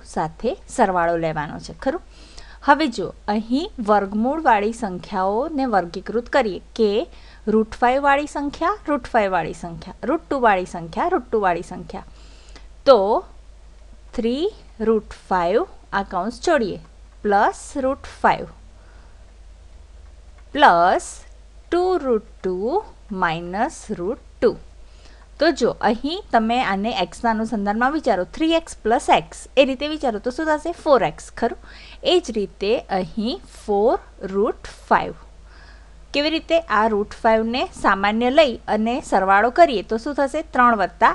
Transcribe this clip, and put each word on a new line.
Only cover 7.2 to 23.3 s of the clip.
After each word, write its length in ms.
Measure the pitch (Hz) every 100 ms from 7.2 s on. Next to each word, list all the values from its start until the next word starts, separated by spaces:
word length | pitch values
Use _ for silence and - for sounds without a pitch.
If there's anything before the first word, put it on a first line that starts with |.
| - - 220
રૂટ 300 | 220 214 -
ફાઈવ 260 | 240 269 277
વાળી 240 | 277 294
સંખ્યા, 520 | 311 285 - 330 427 -
રૂટ 240 | 294 -
ફાઈવ 220 | 233 202
વાળી 260 | 180 160 175
સંખ્યા, 400 | 170 165 214 -
રૂટ 240 | 208 330 -
ટુ 120 | 277
વાળી 280 | 233 190 185
સંખ્યા, 360 | 180 165 202 339
રૂટ 160 | 349 -
ટુ 140 | 220
વાળી 280 | 196 170 175
સંખ્યા, 360 | 180 165 - - - - - - - - - -
તો 140 | 233 196 285 - - - - - - - - -
થ્રી 340 | - 226 262 381 - - -
રૂટ 380 | 220 220 - -
ફાઈવ, 420 | - 185 170 220 381 - -
આ 160 | 202 196
કૌંસ 320 | 185 202 -
છોડીએ, 380 | - 302 202 160 - - - -
પ્લસ 440 | 208 202 277 - - 294
રૂટ 340 | 262 269 -
ફાઈવ 400 | - 214 - 160 - - - - - - - - - - - - - - - - - - - - 277
પ્લસ 500 | 277 170 175 294 - - - - - -
ટુ 180 | - 349 370 359
રૂટ 280 | 269 220 -
ટુ 220 | - 190 180 220 359 - - -
માઇનસ 680 | 190 175